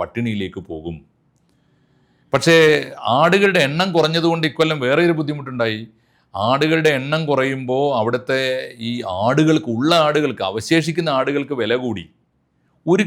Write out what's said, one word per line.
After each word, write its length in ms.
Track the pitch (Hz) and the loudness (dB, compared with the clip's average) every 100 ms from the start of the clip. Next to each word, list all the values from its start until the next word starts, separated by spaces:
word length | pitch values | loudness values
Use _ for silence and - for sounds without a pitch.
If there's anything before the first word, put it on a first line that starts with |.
പട്ടിണിയിലേക്ക് 600 | 87 117 117 104 92 95 87 | -6 -6 -4 -4 -6 -10 -12
പോകും. 260 | 80 85 78 - _ _ _ _ _ _ _ _ _ _ _ _ | -10 -10 -12 -16 _ _ _ _ _ _ _ _ _ _ _ _
പക്ഷേ 220 | 139 165 165 156 147 135 - 110 127 | 0 4 6 6 4 -2 -6 0 2
ആടുകളുടെ 420 | 170 196 202 180 139 | 4 4 2 2 0
എണ്ണം 220 | 156 190 | 0 0
കുറഞ്ഞതുകൊണ്ട് 500 | 165 156 165 165 165 156 | 0 0 0 0 0 -2
ഇക്കൊല്ലം 320 | - 160 156 123 | -2 -2 0 0
വേറെ 160 | 147 175 | 2 2
ഒരു 80 | 160 | 0
ബുദ്ധിമുട്ടുണ്ടായി. 600 | 147 147 131 123 113 107 113 _ _ _ _ 92 110 | -2 -6 -6 -4 -2 -4 -10 _ _ _ _ -4 0
ആടുകളുടെ 420 | 135 156 165 156 135 | 2 2 2 2 0
എണ്ണം 240 | 135 156 147 | 0 -2 0
കുറയുമ്പോൾ 560 | 131 135 135 127 131 143 123 | 0 0 -2 -4 -2 0 0
അവിടുത്തെ 420 | 110 123 123 131 131 131 131 117 113 | 0 -2 -2 -2 -2 -4 -8 -8 -6
ഈ 20 | 120 101 92 | -6 -6 -2
ആടുകൾക്ക്, 480 | 113 143 156 156 123 113 | 0 4 4 2 0 -2
ഉള്ള 140 | 151 170 151 | 2 2 2
ആടുകൾക്ക്, 360 | 151 143 104 95 | 2 -2 -4 -6
അവശേഷിക്കുന്ന 600 | 107 - 165 156 165 160 131 | -6 0 0 0 -2 -2 0
ആടുകൾക്ക് 360 | 135 143 135 127 | 0 -2 -4 -2
വില 140 | 107 127 | 0 0
കൂടി. 200 | 127 98 80 _ _ _ _ _ _ _ 156 | -2 -6 -10 _ _ _ _ _ _ _ 0
ഒരു 120 | 190 | 2